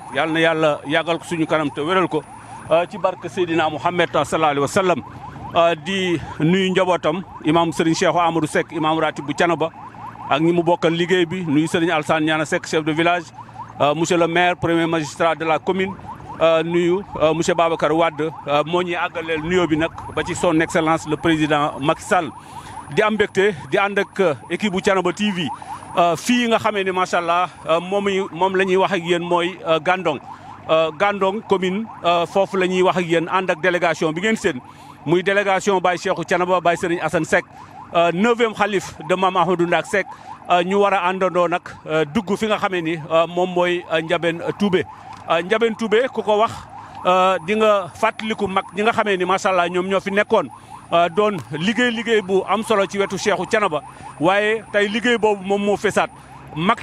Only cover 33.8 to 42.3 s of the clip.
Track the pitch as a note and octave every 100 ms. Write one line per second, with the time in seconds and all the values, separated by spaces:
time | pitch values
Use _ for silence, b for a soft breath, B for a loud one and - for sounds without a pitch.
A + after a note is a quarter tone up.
33.8 | E3+ D#3 E3 D#3+ A3 A3 F3 B2+ B B
34.8 | B B C#3+ F3 F3+ G3 G3 F#3+ G#3 F#3+
35.8 | F3+ F3 F#3+ F3 E3 F3+ F3+ F3+ E3+ E3+
36.8 | F3+ E3+ D#3 E3+ D#3 F#3 - B B B
37.8 | B F3 E3+ E3+ A#3 A#3 A#3 G3+ G#3 F#3+
38.8 | - - D#3 F#3 F#3 F#3 E3+ F3 E3+ E3
39.8 | D#3 G3+ - B B B - F3+ F3 G3+
40.8 | G3 F#3+ F3+ F#3+ F#3 F3 E3+ F3+ - -
41.8 | D#3 D#3 D3+ D3 F#3